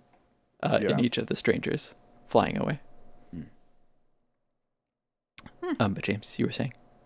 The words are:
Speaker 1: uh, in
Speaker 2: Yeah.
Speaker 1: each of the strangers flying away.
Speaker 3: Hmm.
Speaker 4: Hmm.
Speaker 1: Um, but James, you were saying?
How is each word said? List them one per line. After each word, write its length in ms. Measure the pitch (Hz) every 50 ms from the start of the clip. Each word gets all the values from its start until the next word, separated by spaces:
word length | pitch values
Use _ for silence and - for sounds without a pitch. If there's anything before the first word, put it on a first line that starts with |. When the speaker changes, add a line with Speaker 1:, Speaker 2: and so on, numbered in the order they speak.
| _ _ - _ _ _ _ _ _ _ _ -
Speaker 1:
uh, 180 | - - - -
in 80 | - -
Speaker 2:
Yeah. 100 | 135 -
Speaker 1:
each 180 | 123 120 -
of 100 | 120 113
the 80 | - -
strangers 600 | - - 120 - 123 - - - - - - - - - - - - -
flying 300 | - - 113 - - - -
away. 200 | - - 156 - - - - - - - - - - -
Speaker 3:
Hmm. 100 | 87 82 - - - - - - - - - - _ _ _ _ _ _ _ _ _ _ _ _ _ _ _ _ _ _ _ _ _ _ _ _ _ _ _ _ _ - - - - - 349
Speaker 4:
Hmm. 100 | 359 311 -
Speaker 1:
Um, 140 | 113 98 95
but 100 | - -
James, 340 | - 101 107 - - - -
you 60 | 120
were 60 | -
saying? 220 | - - - 131 - - - - - - _